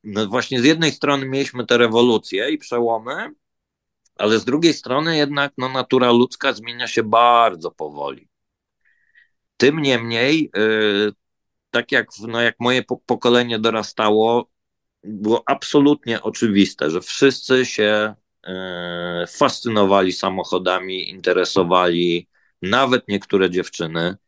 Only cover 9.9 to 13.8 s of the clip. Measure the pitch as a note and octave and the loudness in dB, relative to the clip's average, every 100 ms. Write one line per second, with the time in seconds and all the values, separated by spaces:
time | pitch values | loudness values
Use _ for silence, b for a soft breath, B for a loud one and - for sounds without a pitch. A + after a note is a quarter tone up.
9.9 | B2 A#2 A#2 B2+ D#3+ D3 F#2+ G#2+ A2 G#2+ | -2 -2 -2 0 0 -2 -2 0 2 0
10.9 | G2+ G#2 - _ _ _ _ _ A#2 - | 0 -2 -6 _ _ _ _ _ -6 0
11.9 | C3 G#2+ - A2+ A#2 A#2 - A#2+ B2+ - | -2 -2 -12 -8 -2 -2 0 0 0 -2
12.9 | A#2 - A#2+ A#2+ A#2+ A#2+ A2+ A2+ A2 | -10 -4 0 2 2 2 -2 -2 -2